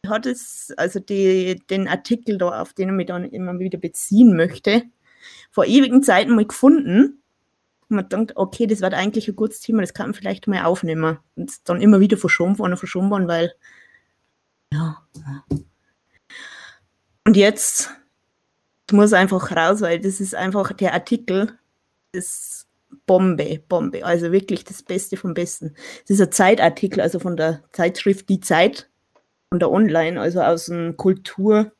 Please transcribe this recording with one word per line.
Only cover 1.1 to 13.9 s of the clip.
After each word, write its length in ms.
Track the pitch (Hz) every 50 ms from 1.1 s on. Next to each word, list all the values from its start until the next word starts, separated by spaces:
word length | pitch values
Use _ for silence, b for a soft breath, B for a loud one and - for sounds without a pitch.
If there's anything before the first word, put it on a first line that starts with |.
| 202 196 196 190 190 190 185 180 185 185 _ _
den 180 | 190 190 190 -
Artikel 500 | 165 185 - - 233 233 - - 208 190
da, 220 | 180 175 - 107 -
auf 100 | - _
den 160 | - 185 190
ich 60 | 190
mich 120 | 190 175
dann 180 | - 180 180 180
immer 340 | - - - 185 180 180 180
wieder 200 | 185 185 180 180
beziehen 580 | 180 170 - - - - 202 214 247 233 190
möchte, 480 | 165 165 185 - - _ 208 202 240 240 - _ _ B B B B B B B B B B
vor 160 | _ - -
ewigen 360 | - 208 269 277 247 240 262 277
Zeiten 320 | - 208 185 208 - 240
mal 120 | 220 208
gefunden. 760 | 208 - - - 277 285 285 - - 175 208 269 285 - _ _ _ _ _ _ _ _ _ _ _ _ _ _ _
Und 80 | 214
man 120 | 202 185 190
denkt, 280 | - 202 226 214 -
okay, 300 | - 196 190 - - 233
das 140 | 208 220 202
wird 140 | 190 190 190
eigentlich 340 | - 185 208 208 226 208 -
ein 80 | 196
gutes 240 | - 220 208 - -
Thema, 200 | - - 220 220
das 140 | 190 - -
kann 120 | - - 123
man 60 | 208
vielleicht 320 | - - 190 196 190 -
mal 180 | - 196 180 175
aufnehmen. 540 | 165 180 185 - 165 160 160 156 160 160 156 _ _ _
Und 340 | - 175 - - - _ -
dann 120 | 175 175
immer 200 | - 208 214 196
wieder 160 | 196 202 214
verschoben 420 | 202 - 180 - - 170 180 202 196
worden 140 | 214 185 180
und 60 | 180
verschoben 320 | - 180 - 185 185 196
worden, 180 | 208 196 185 170
weil, 240 | 170 165 170 170 - b b b b b b b